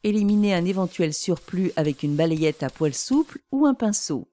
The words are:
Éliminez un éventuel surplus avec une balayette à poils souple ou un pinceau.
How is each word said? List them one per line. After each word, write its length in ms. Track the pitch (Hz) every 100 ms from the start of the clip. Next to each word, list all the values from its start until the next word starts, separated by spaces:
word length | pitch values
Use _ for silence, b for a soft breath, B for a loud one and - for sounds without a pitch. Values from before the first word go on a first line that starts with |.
Éliminez 500 | 214 214 202 208 208
un 100 | 180
éventuel 480 | 175 190 180 - 165
surplus 580 | 151 - 170 - 185 185 -
avec 260 | 151 139
une 140 | 147 147
balayette 460 | 165 160 156 147
à 80 | 135
poils 240 | - 156
souple 460 | 135 - 269 320 - _
ou 140 | 269 294
un 80 |
pinceau. 540 | 254 220 208 - 135 -